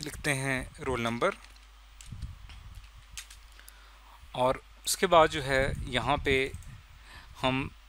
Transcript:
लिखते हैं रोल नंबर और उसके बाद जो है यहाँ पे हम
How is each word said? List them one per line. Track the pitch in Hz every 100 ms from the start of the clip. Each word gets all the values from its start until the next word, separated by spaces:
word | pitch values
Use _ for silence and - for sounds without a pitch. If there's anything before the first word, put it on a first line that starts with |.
लिखते | 151 - 151
हैं | 139 135 131 - -
रोल | 147 123
नंबर | 117 117 165 202 - - - - - - - - - - - - - - - - - - - - - - - - - - - - -
और | 131 127 135 - - -
उसके | - 190
बाद | 170 160
जो | 156
है | 131 135 135 - -
यहाँ | 123 117 143
पे | 143 135 135 - - - - - - - - -
हम | 131 131 151 -